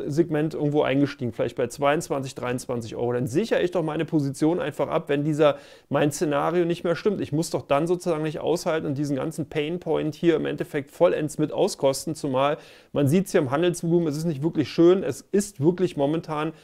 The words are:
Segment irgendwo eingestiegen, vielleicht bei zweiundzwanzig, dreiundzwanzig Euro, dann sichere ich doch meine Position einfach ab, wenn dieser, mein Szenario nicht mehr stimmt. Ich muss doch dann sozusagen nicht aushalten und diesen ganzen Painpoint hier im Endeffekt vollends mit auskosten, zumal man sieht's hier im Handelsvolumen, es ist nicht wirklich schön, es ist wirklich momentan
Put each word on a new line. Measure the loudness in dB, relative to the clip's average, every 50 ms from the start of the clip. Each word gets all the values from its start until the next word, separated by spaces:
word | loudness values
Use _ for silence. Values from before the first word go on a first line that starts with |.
| -4 -2
Segment | 0 0 2 2 2 0 0 0 -2
irgendwo | -2 -2 0 2 2
eingestiegen, | 2 2 2 2 2 0 0 -4 -6 -6 -4
vielleicht | -2 -4 -4 -2 -2
bei | -4 -4
zweiundzwanzig, | -2 0 2 2 2 2 0 -4 -6 -6 -6 -8 -8
dreiundzwanzig | -8 -6 -4 -4 -4 -4 -6 -6 -6 -6 -8 -6
Euro, | -4 -2 -2
dann | 0 -2 -2 0
sichere | 0 -2 0 0 0 0
ich | 0 0
doch | 0 -2 -2
meine | -2 -2 -4 -4
Position | 0 0 0 0 0 -2 0 0 2 2 0
einfach | -2 -4 -2 -4 -2 -2
ab, | -2 -4 -2 0
wenn | -2 0 0
dieser, | 0 2 4 4 4 4 2 -6 -20 -20 -20 _ -2
mein | 0 2 2 2 0
Szenario | 0 -2 0 0 0 0 0 2 2 2
nicht | 0 0 -2 -2
mehr | -2 -2
stimmt. | 0 0 -2 0 0
Ich | -4 -2 -2
muss | -2 -2 0
doch | -2 -6 -2
dann | 0 0 0 2
sozusagen | 0 -2 -2 0 -2 -2 0 -2
nicht | -4 -4 -4
aushalten | -2 0 0 0 0 -2 -2 -2 -2 -2
und | -2 -2
diesen | -2 -2 -2 -2
ganzen | -2 -4 -4 -6 -8 -6
Painpoint | -4 -4 -4 -2 -4 -6 -4 -2 -2 0 0 -2 -4
hier | 0 2 2 2 2
im | 0
Endeffekt | -2 -4 -6 -6 -6 -6 -6 -6 -6
vollends | 0 2 2 2 2 0 -4 -4 -2 -2
mit | -4 -2
auskosten, | 0 0 0 0 0 0 0 0 0 0 -4 -6 -8
zumal | -4 -4 -2 0 2 2 2 0 -2 -8 -20 -20 -20 -16 _ 0
man | 2 4 4
sieht's | 4 4 2 4 2
hier | 2
im | 2 2
Handelsvolumen, | 0 2 0 0 0 0 0 2 2 2 2 2
es | -2
ist | -2 -2
nicht | -4 -2 -2
wirklich | -2 -2 0 0 -2 -2
schön, | 4 6 6 6 6 6 2
es | -4 -6 -6
ist | -8 -2 0 0 0 0 -4 0
wirklich | 2 2 2 2 0 -2 0 0
momentan | 0 0 0 -2 -4 -6 -4 -4 -4 -4 -6 -10